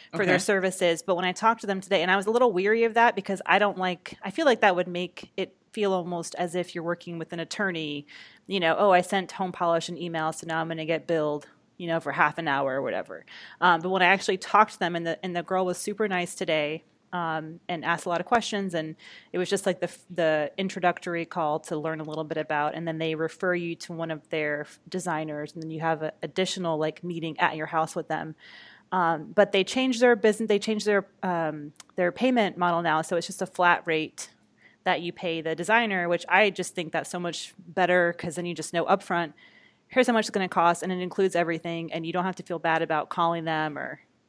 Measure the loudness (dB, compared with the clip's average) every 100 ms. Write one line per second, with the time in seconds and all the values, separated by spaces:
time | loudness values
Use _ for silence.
0 | -10 -2 0 2 2 0 0 0 0 0
1 | 0 0 -2 0 0 0 -2 -6 0 2
2 | 4 2 2 4 4 4 2 4 4 6
3 | 6 4 -2 -4 2 4 4 0 -4 -4
4 | -10 -12 -8 0 2 6 4 4 0 -4
5 | -6 -10 -12 -8 -8 _ _ -2 0 0
6 | -2 -6 -6 -6 -4 -4 -6 -6 -6 -6
7 | -8 -10 -8 -8 -8 -4 -4 -4 -6 -8
8 | -12 -20 -20 -20 -6 0 2 4 6 6
9 | 4 -2 -4 -6 -6 -2 0 0 -2 -8
10 | -6 -4 -4 -4 -4 -4 -2 -4 -2 -2
11 | 0 0 0 -2 -8 _ _ -10 -4 -2
12 | -2 2 2 2 0 0 0 -2 -2 -4
13 | -6 -12 -16 -20 -20 2 4 4 2 4
14 | 6 4 2 -2 4 6 6 2 -2 -2
15 | -4 -4 -4 -6 -2 0 0 -2 -4 -2
16 | 0 0 -2 -4 -2 0 0 -6 -12 _
17 | _ -4 -4 -4 -6 -12 -8 -4 -2 -2
18 | -2 -4 0 0 0 -4 -4 -4 -6 -10
19 | -18 -20 _ -4 -2 0 0 -2 -4 -8
20 | -10 0 2 2 -2 -4 -6 0 0 0
21 | -4 -6 -4 -2 0 -2 -4 -4 -4 -6
22 | -6 -8 -4 -4 -2 0 0 -2 -6 -4
23 | -4 -2 -4 -2 -2 0 -2 -8 -10 -8
24 | -6 -8 -6 -4 -2 -4 -8 -14 -10 -6
25 | -4 -4 -4 -8 -10 -10 -10 -4 -2 -2
26 | -4 -8 -6 -2 -2 -2 -2 0 -2 -4
27 | -8 -6 -6 0 -2 0 -2 0 0 -4
28 | -4 -4 -6 -12 -20 -20 -20 -20 _ 2
29 | 2 0 2 4 4 4 2 0 0 4
30 | 6 6 4 2 2 2 2 0 2 2
31 | 0 _ -4 -2 -2 -4 -10 -16 -12 -2
32 | -2 2 2 4 2 2 2 2 2 0
33 | 0 -2 -2 -6 -4 4 6 6 2 -2
34 | -2 -8 -16 _ _ _ _ _ -2 0
35 | -2 -6 -6 -4 -4 -4 2 2 2 0
36 | 0 -2 2 4 4 0 -6 -6 -4 -6
37 | -6 -6 -6 -8 -12 -16 -8 0 4 4
38 | 4 0 -6 -6 -6 -8 -4 -2 2 0
39 | 2 -2 -2 -8 -20 _ _ _ _ 2
40 | 4 2 0 -2 -2 4 4 2 -2 -4
41 | -4 0 2 2 0 -2 -4 -6 -6 -6
42 | -4 -2 -2 -4 -8 -2 0 2 2 0
43 | -2 0 0 0 -2 -2 -2 -6 -10 -12
44 | _ _